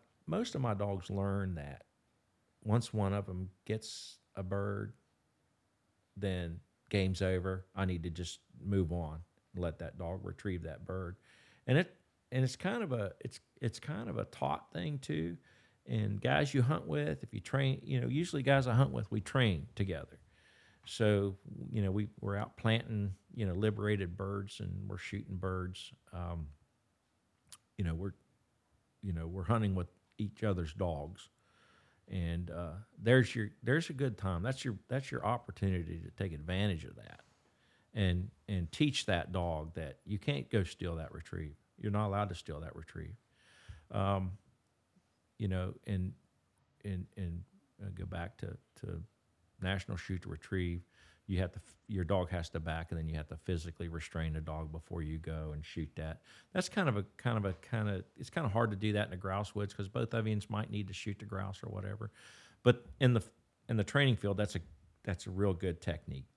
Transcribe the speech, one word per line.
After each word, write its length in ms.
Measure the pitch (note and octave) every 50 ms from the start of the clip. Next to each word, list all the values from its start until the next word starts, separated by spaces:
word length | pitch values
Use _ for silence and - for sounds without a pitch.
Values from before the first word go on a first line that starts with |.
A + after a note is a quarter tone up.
| _ _ _ _ -
most 300 | - D#3+ G3+ B3 - -
of 60 | D3+
my 120 | B2+ A#2 G#2
dogs 360 | F#2+ G2+ G2+ G2 F#2+ F2 -
learn 460 | G2 G2 G2 G2 G2 G2+ G2 F#2+ F2+
that 300 | D#2 C#2+ C#2+ - - - _ _ _ _ _ _ _ _ _ _ _ _ _ _ _ -
once 300 | G#2+ G#2 A#2+ A#2 - -
one 200 | G#2+ G2+ F#2+ G2
of 140 | G2+ G2 F#2+
'em 220 | F#2 F2+ F#2 F#2 - _ _
gets 540 | - A2 G#2+ - - - - - - - - _ _ -
a 60 | G2 F#2+
bird, 500 | F#2 G2 G2+ G2+ G2+ G2+ G#2 G#2 G#2 - _ _ _ _ _ _ _ _ _ _ _ _ _ _ _ _ _ _ _ _ _ _ _ -
then 440 | G2 G2+ G2 F#2 F2+ F2 E2 E2 F2 - _ _ _ _ -
game's 320 | - G2+ F#2+ F#2 F#2 -
over. 440 | G2 F#2 F#2 F2+ F2+ F#2+ F#2 F#2 F#2 _ -
I 100 | G2 G2
need 180 | F#2 F2+ F2 E2
to 60 | F2
just 300 | D#2 E2+ F2 E2 - - _ _ - A#1+ -
move 280 | G2 G2+ G2 F2+ D#2 F2
on 300 | F2 E2 D2+ D#2 E2 E2+ _ _ _ _ _ -
and 80 | F2+ F2
let 160 | E2 D#2+ -
that 180 | E2+ - - F2
dog 260 | F2+ E2 F#2 F#2+ F#2+
retrieve 380 | F#2 F2 - - G#2 F2+ E2+ E2
that 220 | E2 D2 - F2
bird. 320 | - F#2 F#2+ F#2 E2+ F#2+ - _ - - - - - - _ - -
And 100 | B2+ D#3+
it, 200 | F3+ - - _ _ _ _ _ _ -
and 120 | B2+ C3 C3
it's 120 | B2 -
kind 280 | - - F#3 A3+ A#3+ A3
of 80 | D#3 B2+
a, 200 | A2+ G2+ F#2+ - -
it's, 200 | - - - - _ _ _ -
it's 180 | - A2+ - -
kind 300 | - - D#3 G3+ B3 G#3
of 80 | D3 -
a 80 | -
taught 460 | - - - - C2+ - - - -
thing 280 | - E3 F3 D#3 D3 C3+
too. 380 | - - D3+ D#3 E3 E3+ F3 - _ - - - - _ _ _ _
And 360 | - A#2+ A2 G#2+ G2+ G2+ G2+
guys 320 | - B2 C3+ D3+ D3 C3+ -
you 80 | C3+
hunt 260 | A#2+ B2+ D#3 - - -
with, 360 | D3+ D3 D3 D3+ D3+ - -
if 100 | - -
you 60 | -
train, 400 | - - - C3+ C#3 C3+ C3 - -
you 160 | - C3+ B2
know, 80 | B2 A#2+
usually 360 | B2+ D3+ F3 F3 - C#3+ B2+
guys 240 | C3+ C#3 C#3 B2 B2+
I 60 | A2+
hunt 180 | B2 C#3 C3+
with, 200 | B2+ A#2+ G#2+ -
we 100 | - A2
train 460 | - - - C3+ B2 G#2+ F2 D2 E2 - -
together. 440 | - G2+ F#2+ E2+ C#2+ - - - - - _ _ _ - - - - - - - _ -
So, 500 | - - - A2+ G#2+ G#2 G2+ G2+ G2 G2 - - - - - B2 C3+
you 100 | B2 A2
know, 100 | G2+ F#2+
we, 180 | F#2+ G#2 G#2 G#2 - -
we're 160 | - G#2 G2+ G2+
out 200 | A2 - - -
planting, 580 | - A2+ A2 A2+ A#2 - A2 G#2 G2+ F#2+ F#2+ - _ _ -
you 120 | A#2+ G#2+
know, 80 | F#2+ F2
liberated 640 | F#2+ G#2+ A2 G2+ G2+ G#2 G#2 G#2+ G2+ F#2+ F2 F2
birds, 440 | G2 G2 G2 G2+ G2+ G2+ G2+ - -
and 280 | G2 F2+ F#2 F#2+ G2 G2
we're 80 | G2 F#2
shooting 400 | - - - G2+ - - G2 F2
birds. 560 | F#2 F#2+ F#2 F#2 F2+ F2+ F2+ - - - - _ _ - -
Um, 340 | F2+ F2+ F2 E2+ E2 D#2 C#2+ C#2+ - _ _ _ _ _ _ _ _ _ _ _ _ _ _ _ _ _ - - - _ _ _ -
you 60 | F#2+
know, 100 | E2+ E2
we're, 180 | E2 F#2+ G2 - _ _ _ _ _ _ _ _ _ _ _ _ _ _ _ _ -
you 120 | - G2 E2+
know, 140 | E2 E2 E2
we're 160 | F2+ F#2+ F2
hunting 320 | - A#2+ A2+ G#2+ G2+ F#2
with 120 | F2+ E2+ - _ _ _ _ _ -
each 260 | G#2+ G2+ - - A2+
other's 300 | G#2+ F#2+ F2+ E2+ D2+ D2+
dogs. 560 | G2 F#2+ F2 D#2+ D2 D2 E2 F#2+ - - - _ _ _ _ _ _ _ _ - _ _ _ _ _ _ -
And, 420 | G2 F#2 F2 E2 E2+ F2 F2 F2
uh, 220 | - E2+ F2 D#2+ D#2 G2+ G#2+ _ _ -
there's 320 | G#2 A2+ B2+ C3 A#2 - -
your, 160 | A#2+ G#2+ G2+ - - -
there's 260 | A#2 C3+ E3 E3+ -
a 40 | D3+
good 240 | C3 C#3 B2+ G#2 -
time. 260 | - F#2+ F2+ E2 F#2+
That's 220 | B2+ C3 - -
your, 120 | C3 G#2 F#2+ - -
that's 200 | B2 C#3 C3+ -
your 140 | - - -
opportunity 720 | G#2 B2 A#2+ - - - - G2+ F#2+ F#2 F2+ E2 E2 F2 E2
to 120 | E2+ -
take 220 | - - G2 F#2 D#2+
advantage 500 | D2 D2+ E2+ F2+ F#2+ G#2 G#2 F2+ D#2 -
of 100 | - - -
that 240 | - - - - - _ _ _ _ _ _ _ _ _ _ _ _ _ -
and, 360 | A#2 G2 F2+ F2 F2+ F#2 G#2 - _ - -
and 200 | G#2 F2+ E2+ E2
teach 340 | - - D3+ D3 C3 - -
that 260 | - F#2 E2+ - -
dog 440 | F#2 F#2 F2 E2+ D#2+ D#2 D#2 D#2+ E2
that 240 | E2+ D#2 C#2 B1+ - -
you 140 | - G#2 G2+
can't 300 | - D3 C#3+ C#3+ A#2 -
go 140 | - G#2+ F#2
steal 320 | - - - E2+ F2 E2 D#2+
that 160 | D#2 - -
retrieve. 420 | D#2 - - - F2 D#2+ D2 D2+ - _ _ _ -
You're 140 | - G#2+ G2+
not 140 | G#2 G#2+ G2+
allowed 220 | G2 G2+ G#2 F#2+
to 60 | F#2
steal 240 | - - - D#2 D2
that 160 | D#2+ D#2 -
retrieve. 400 | - E2 - - D#2+ D#2 D#2+ - - _ _ _ _ _ - - - - - - - - -
Um, 420 | - G#2 G2 G2 G2+ F#2+ F#2+ F#2 F#2+ - _ _ _ _ _ _ _ _ _ _ _ _ _ _ _ _ _ _ _ -
you 80 | A2 F#2+
know, 260 | F#2 F#2 F#2 F#2 - - - -
and, 260 | G2+ F#2 F#2 F#2+ - - _ _ _ _ _ _ _ _ _ _ _ _ -
and, 240 | G2+ F#2+ F2+ G2 - - G2+
and, 260 | F#2 E2+ E2+ F2 F2+ - _ - _ _ _ -
uh, 80 | G2+ G2 F2+
go 100 | F2 F#2
back 320 | F2 F2 F2 E2+ - - -
to, 180 | - - - - _ _ _ -
to 200 | - - F2 E2 E2+ - _ _ _ _ _ _ _ _ _ -
National 360 | F#2 F#2 G2 F#2+ - - - E2+
Shoot 260 | - - F#2+ F2+ -
to 60 | F#2
Retrieve. 540 | E2 E2 - - G2 F#2 F2+ F2 E2+ F2 - _ _ _ - - - _ _
You 140 | - F#2+ F2+
have 140 | F#2 F2 -
to 60 | -
f-, 160 | - - - _ _ -
your 160 | G#2+ F#2+ F2
dog 260 | D#2+ G2+ F#2 F2+ E2+
has 180 | F#2 F2 E2 -
to 100 | - E2
back, 320 | D#2+ E2 D#2 D#2+ E2 -
and 80 | E2+ E2
then 80 | D#2+ D#2+
you 80 | D#2+
have 120 | D2+ C#2+ -
to 80 | D#2+ D#2
physically 500 | - - F2+ E2 D#2+ F2 E2 - F2+ E2
restrain 460 | E2 D#2+ - - - E2 D#2+ D#2+ D#2
the 80 | D#2+
dog 300 | D#2 D#2 D#2 D#2+ D#2+ D#2
before 300 | D#2 E2 - - F2 E2+
you 160 | D#2 D#2 D#2+ D#2+
go 340 | D#2+ D#2+ D#2+ D#2 D#2 D#2 D2+
and 120 | D2+ D#2
shoot 240 | - - E2+ D#2 - -
that. 260 | D#2+ D#2+ D#2 E3 - _ - - - - _ -
That's 140 | F#3 F3+ -
kind 200 | - G#3+ F3+ C#3+
of 80 | G#2+ G#2
a, 60 | F#2 - _ _
kind 200 | - B2 A#2 A2
of 80 | G2
a, 80 | F#2+ F2
kind 360 | - - - A#2 A2 G#2+ G#2
of, 140 | G2 F#2 - - _ -
it's 120 | B2 -
kinda 200 | - F3 D#3 A2
hard 220 | G2 A2+ A#2+ G#2+
to 40 | G#2 F#2+
do 160 | G#2 G#2+ G#2
that 120 | G2+ G#2
in 60 | -
the 60 | F#2 F#2
grouse 380 | - F#2+ F#2+ G2+ G#2 - -
woods 180 | G#2 G#2 G2 -
'cause 140 | - G2 F#2+
both 260 | - C3 A#2 - -
of 140 | A2+ A2 A2
you 120 | G#2+ G2+ - -
might 200 | G#2 G#2 A2+ -
need 180 | G#2 G#2 G2+ F#2+
to 40 | F#2
shoot 260 | - - G#2+ G2+ -
the 60 | G#2
grouse 380 | G2+ G#2 F#2+ G2 G2 G2 - -
or 60 | A2+
whatever. 420 | G2 G2 F#2+ G2 G2+ G#2 A2 G#2 - - - - - - - - - _
But 240 | - B2 A#2+ - - - - -
in 140 | C3+ B2 A#2+
the, 100 | A2 - - _ _ _ _ _ _ _ -
in 80 | A2+ A2
the 60 | G2
training 320 | - - C#3+ C#3 C3+ A#2 -
field, 200 | - G2+ G2 G2
that's 180 | G#2 G#2 -
a, 40 | E2+ - - - - - - _ _ -
that's 220 | - F#2 - - G2
a 40 |
real 220 | F#2 F#2+ G2+ G2+ F#2
good 280 | E2 F#2+ F#2 E2 -
technique 460 | - - D#2+ D2+ - - C#2+ C2+ B1+ - _